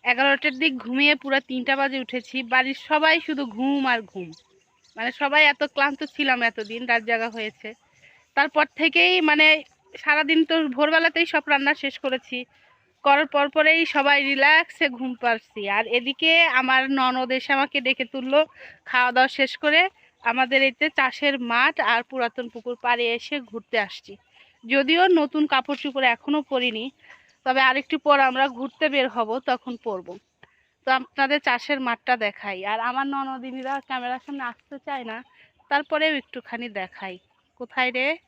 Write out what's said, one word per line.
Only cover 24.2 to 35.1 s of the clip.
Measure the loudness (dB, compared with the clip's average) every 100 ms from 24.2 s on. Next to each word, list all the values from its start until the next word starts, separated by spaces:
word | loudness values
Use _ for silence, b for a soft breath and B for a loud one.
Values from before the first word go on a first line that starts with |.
| _ b b b
যদিও | -2 0 2 4 4
নতুন | 4 2 0 2
কাপড় | 0 0 -6
চোপড় | -6 0 0
এখনও | 0 -2 -4
পরিনি, | -2 -2 -2 -4 -10 _ b b b b -2
তবে | 2
আরেকটু | 4 2 -2 -4
পর | 2 4
আমরা | 4 2 -2
ঘুরতে | -2 -10 _ 0
বের | 0 0
হব, | -2 -4 -4 -2
তখন | -4 -4 -10
পরব। | -8 -8 -10 -18 _ _ b b b b -2
তো |
আপনাদের | -2 -2 -2 0 0
চাষের | 0 -2 -2 -2
মাঠটা | -2 -4 0 0
দেখাই। | 0 -6 -10 -8 -4
আর | -4
আমার | -2 -4 -4
ননদিনীরা | -4 -6 -8 -10 -10 -8 -8 -6
ক্যামেরার | -8 -6 -8
সামনে | -10 -10
আসতে | -10 -12 _ -16
চায় | -10 -10
না, | -10